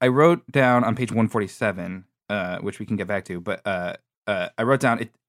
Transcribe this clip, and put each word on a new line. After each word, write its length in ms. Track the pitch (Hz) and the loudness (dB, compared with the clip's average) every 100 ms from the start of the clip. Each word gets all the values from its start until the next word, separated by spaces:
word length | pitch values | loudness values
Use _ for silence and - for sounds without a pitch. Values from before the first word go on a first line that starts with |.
I 60 | 127 | 2
wrote 420 | 127 165 175 - | 6 4 4 0
down 320 | 143 127 123 113 | 2 4 4 2
on 100 | 120 | 0
page 160 | 120 | -2
one 160 | 110 110 | 0 0
forty-seven, 760 | 113 98 - 110 92 90 92 92 _ - | 0 -4 -2 -2 -2 -6 -10 -14 _ -6
uh, 280 | 104 90 90 | -4 -4 -6
which 180 | 101 - | -8 -8
we 80 | 104 | -6
can 100 | 101 | -4
get 100 | 95 | -2
back 180 | 101 - | -4 -6
to, 120 | 90 | -8
but, 200 | 87 92 101 | -6 -6 -4
uh, 300 | 92 87 - _ _ - | -4 -4 -8 _ _ -6
uh, 220 | 98 90 - | -4 -4 -2
I 60 | |
wrote 180 | 117 135 | 0 2
down, 200 | 131 113 | 2 0
"It, 100 | 113 _ | -4 _